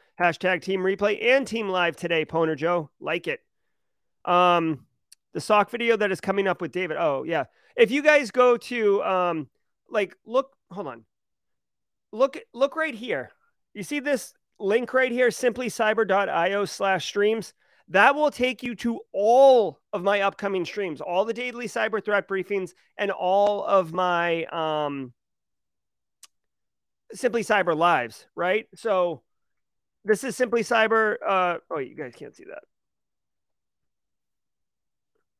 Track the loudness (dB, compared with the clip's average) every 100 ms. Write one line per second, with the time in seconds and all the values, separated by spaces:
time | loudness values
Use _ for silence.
0 | _ 0 0 0 -2 -2 -2 -2 -2 0
1 | -2 0 2 2 0 -6 -4 -2 -2 -2
2 | -4 -2 -2 0 0 0 -2 -2 -4 -10
3 | -6 -6 -6 -8 _ _ _ _ _ _
4 | _ _ 0 4 4 4 0 -6 _ _
5 | _ _ _ -8 2 2 2 -2 0 2
6 | 2 -2 -2 0 0 -2 -4 -6 -4 -2
7 | -2 -2 -2 -4 -4 _ _ 2 4 4
8 | 4 4 2 2 4 4 -2 0 2 2
9 | 2 0 0 -2 -6 _ _ _ -6 -4
10 | -4 -8 -4 -2 -2 _ -18 -12 -10 -12
11 | _ _ _ _ _ _ _ _ _ _
12 | _ -2 -2 -2 -12 -4 -2 -2 -6 -6
13 | -6 -6 -8 _ _ _ _ -14 -8 -6
14 | -2 -4 -4 _ _ -8 0 0 0 0
15 | 0 2 0 2 -2 -2 -6 -2 0 0
16 | 2 0 0 0 0 -2 -4 -2 -2 -2
17 | -2 0 0 0 -6 _ _ _ -2 4
18 | 4 4 0 0 -4 -4 -10 -6 -6 -6
19 | -10 -2 4 8 8 8 2 -4 -10 -4
20 | 0 0 0 -2 -4 -4 -4 -6 -8 -8
21 | -4 -2 -2 -4 -6 -8 -8 -4 -4 -4
22 | 0 -2 0 -6 -4 -4 -6 _ _ -6
23 | -4 -2 2 4 4 0 2 2 2 0
24 | 0 2 2 0 -4 -4 -2 -2 -2 -4
25 | -10 _ _ _ _ _ _ _ _ _
26 | _ _ -20 _ _ _ _ _ _ _
27 | _ -4 -2 -2 0 2 2 2 4 2
28 | 0 -10 _ -4 -2 -2 -4 -8 -2 0
29 | 0 -4 _ _ _ _ _ _ _ _
30 | -2 -2 -2 -4 -2 0 0 2 2 2
31 | 0 -2 -2 0 0 -4 -6 -8 -8 -10
32 | -14 -14 -20 -20 -18 -18 _ _ _ _
33 | _ _ _ _ _ _ _ _ _ _
34 | _ _ _ _ _ _ _ _ _ _
35 | _ _ _